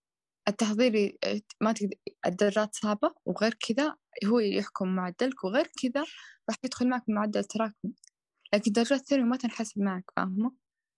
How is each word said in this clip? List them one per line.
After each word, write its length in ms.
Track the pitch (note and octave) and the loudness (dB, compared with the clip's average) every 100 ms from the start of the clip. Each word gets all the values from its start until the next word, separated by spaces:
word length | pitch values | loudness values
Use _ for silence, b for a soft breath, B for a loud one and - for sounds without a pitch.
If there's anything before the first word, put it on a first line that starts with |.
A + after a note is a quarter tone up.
| _ _ _ _ G#3 | _ _ _ _ -4
التحضيري، 680 | G3+ G#3+ G#3+ B3+ G#3+ G3+ - | 0 0 4 4 4 0 0
آه، 180 | G3 G#3 _ - | -4 -4 _ -2
ما 120 | G#3+ | -2
تقد-، 260 | A3 G3+ - - - - | 0 -4 -6 -14 -4 -4
الدرجات 500 | F3+ G3+ G#3+ G#3+ - | 2 2 2 -2 -2
صعبة، 380 | G#3+ G#3 D#4+ - - | -2 0 0 -2 -6
وغير 280 | F3 A3 | 0 0
كذا 420 | - - A3+ D4+ - _ - G3+ | 0 -2 0 0 -4 _ -4 2
هو 140 | A#3+ | 4
يحكم 480 | G3+ F#3+ G#3 - F#3 F#3+ | 4 0 -2 -4 -2 0
معدلك، 480 | F3+ - C4 B3+ | -2 -2 -2 -2
وغير 240 | F#3 B3 E4+ - | 0 0 0 -2
كذا 240 | B3+ C#4 D#4+ B B B - | -2 -2 -6 B B B -8
راح 80 | - B3+ | -6 -6
يدخل 240 | - B3 | -2 0
معك 140 | B3 A3 | 0 -2
معدل 360 | G#3 G#3+ G3+ | -2 0 -2
تراكمي. 500 | G3+ G#3+ A3 - G3 - - _ _ _ - | -4 -2 -4 -4 -10 -10 -20 _ _ _ 0
لكن 180 | G#3 G#3 | 2 2
درجات 280 | A3+ A#3 C#4 | 2 2 0
الثانوي 300 | - C#4 A#3 | 2 2 2
ما 80 | B3+ | 0
تنحسب 440 | A#3 - A3 G#3 | -2 -4 -6 -2
معك، 300 | G3+ F#3 - - | -2 -2 -6 -4
فاهمة؟ 400 | F#3+ F#3+ A#3+ - _ _ _ | -2 0 -2 -4 _ _ _